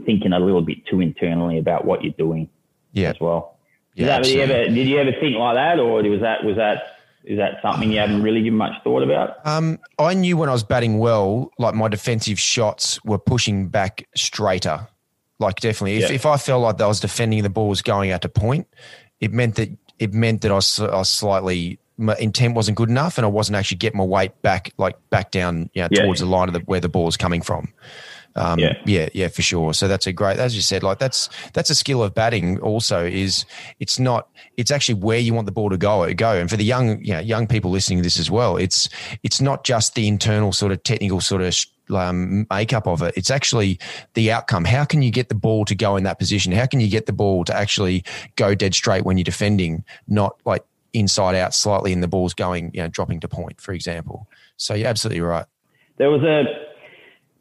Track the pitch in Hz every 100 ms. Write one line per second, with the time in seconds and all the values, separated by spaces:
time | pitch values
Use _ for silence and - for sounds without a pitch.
0 | - 107 101 90 90 90 82 73 - 95
1 | 85 - 87 85 85 82 78 85 - 82
2 | 82 - 82 80 80 _ _ _ _ 98
3 | 87 - 85 82 - - _ _ _ -
4 | 123 135 131 135 135 127 113 117 131 143
5 | 135 - 156 113 120 120 151 170 117 110
6 | 104 104 113 110 113 101 107 104 - -
7 | _ _ - 104 98 - 107 - 110 107
8 | 104 104 107 113 113 110 107 - - 127
9 | 135 147 - - 151 156 160 160 - -
10 | 156 190 180 170 151 123 107 127 117 110
11 | 117 113 98 110 - - 120 110 110 104
12 | - 113 107 98 - - 107 - - -
13 | - 101 - 123 - 101 95 104 95 -
14 | - - - - 104 92 92 76 107 _
15 | _ _ _ - 107 95 117 104 98 107
16 | 123 139 151 143 - 127 117 104 107 107
17 | 104 - 117 110 101 98 104 98 - 101
18 | 98 92 85 - 107 147 - _ - -
19 | _ _ 110 110 120 110 110 - _ -
20 | 110 104 113 110 110 98 95 - 104 98
21 | 95 - 104 98 95 90 87 98 _ -
22 | 110 107 113 - 120 117 104 104 117 123
23 | 165 147 110 104 95 101 98 90 110 101
24 | 95 95 95 - 107 92 - - 95 -
25 | _ 104 95 95 90 85 85 - 85 98
26 | 95 87 92 92 92 87 85 95 87 90
27 | 82 - 90 87 - 82 - - - -
28 | - - - - 85 85 85 - - 90
29 | 78 - 90 - - 87 80 80 98 98
30 | - 87 101 98 123 107 87 95 95 98
31 | 131 - - - - - 170 147 - 131
32 | 104 101 113 117 87 92 110 107 - 92
33 | 87 95 98 95 - - - - - -
34 | 127 117 - - - - 113 143 - 107
35 | 101 117 117 113 101 98 104 95 101 104
36 | 87 90 113 98 87 104 104 127 120 107
37 | - 85 107 110 117 117 92 95 - 90
38 | 87 90 80 101 120 90 92 - - -
39 | - - 117 - 135 131 - 117 - -
40 | 104 101 - 107 104 90 101 95 - 110
41 | 101 92 87 98 90 - - _ - 98
42 | 90 90 92 98 107 98 110 117 101 85
43 | 85 - 92 135 - 123 101 90 - -
44 | - - 110 117 - 95 85 127 147 156
45 | 127 123 123 107 110 110 104 95 104 98
46 | 95 85 92 101 92 92 131 135 110 110
47 | - 95 101 95 85 104 104 - 95 92
48 | - - - - 104 98 98 - - 95
49 | 95 92 87 87 104 104 87 80 - -
50 | - 107 98 - - 95 - _ _ 117
51 | 101 - 95 92 92 - 107 101 98 90
52 | 87 95 90 - 92 90 85 - 82 -
53 | 87 82 - - 85 - - 90 85 85
54 | 80 - 107 - _ - - 104 117 113
55 | 113 85 85 82 - _ _ _ _ -
56 | 135 147 156 151 127 - - - - -
57 | - _ _ _